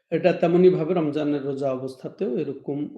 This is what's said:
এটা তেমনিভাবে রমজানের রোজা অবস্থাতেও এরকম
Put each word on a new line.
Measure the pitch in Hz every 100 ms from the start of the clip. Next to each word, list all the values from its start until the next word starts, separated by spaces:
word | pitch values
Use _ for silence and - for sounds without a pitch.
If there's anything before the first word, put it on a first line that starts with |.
| _
এটা | 160 175
তেমনিভাবে | 170 170 175 180 160 160
রমজানের | 180 151 143 147 147
রোজা | 135 131 139
অবস্থাতেও | 127 131 - - - 202 233
এরকম | 143 139 - 143 147